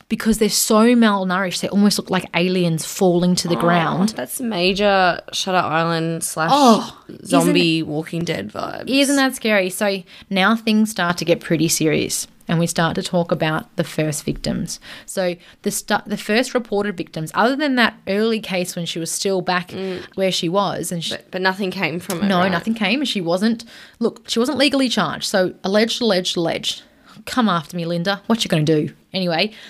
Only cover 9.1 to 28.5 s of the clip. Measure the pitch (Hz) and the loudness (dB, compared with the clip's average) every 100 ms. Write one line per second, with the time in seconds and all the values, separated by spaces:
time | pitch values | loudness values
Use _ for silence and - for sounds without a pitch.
9.1 | 277 262 254 226 208 185 185 208 190 - | 4 2 0 0 2 0 -2 -2 -2 -8
10.1 | - - 196 190 226 226 214 214 - 175 | -20 -6 2 2 2 2 2 2 0 -2
11.1 | 175 165 165 - 160 160 - 156 151 - | -2 0 0 2 0 2 2 2 0 -2
12.1 | - - _ - 165 170 - 165 - - | -4 -8 _ -4 0 0 0 0 -2 -2
13.1 | 180 170 160 160 160 - - 151 - 156 | -2 0 0 0 -2 -6 -6 -6 -2 -2
14.1 | 147 - 147 151 - 170 - - - - | -2 -6 -6 -4 -4 -6 -10 -14 -20 -12
15.1 | - 185 175 - - 208 208 - 214 - | -4 -4 -4 -12 -8 -6 -6 -2 -2 -2
16.1 | 208 - 214 254 247 240 202 202 175 160 | -8 -2 0 0 -2 -2 -2 -2 -6 -8
17.1 | 165 156 - 233 277 302 254 226 - - | -8 -6 0 0 2 0 2 0 0 -4
18.1 | 196 220 220 - 185 180 - 165 170 165 | 0 0 -2 -4 -4 -4 -6 -6 -6 -6
19.1 | - 196 190 175 180 175 - 190 180 - | -4 -2 -2 0 -2 -4 -8 -8 -8 -10
20.1 | - 190 175 170 190 190 147 170 175 156 | -2 -2 0 0 0 0 -4 -6 -6 -6
21.1 | - - 190 185 185 190 180 170 170 - | -8 -10 -2 -2 -2 -4 -4 -4 -4 -6
22.1 | 175 196 180 190 175 220 226 196 254 277 | -4 0 2 2 0 -2 -2 0 0 -2
23.1 | 208 165 180 220 226 - - - - 233 | -4 -2 0 0 -2 -8 -20 -20 -4 -4
24.1 | - - 233 254 285 285 277 254 220 165 | -4 -6 -2 0 2 2 4 0 0 -2
25.1 | - - 196 180 - 185 208 220 - 233 | -2 -2 0 0 -2 0 2 2 0 2
26.1 | 185 180 - 165 - - - - _ _ | 2 0 -2 -2 -2 -4 -8 -12 _ _
27.1 | - - - 220 170 - 175 165 170 175 | -18 -6 0 2 0 -2 -6 -4 -2 -2
28.1 | 196 - 226 - | -4 0 0 2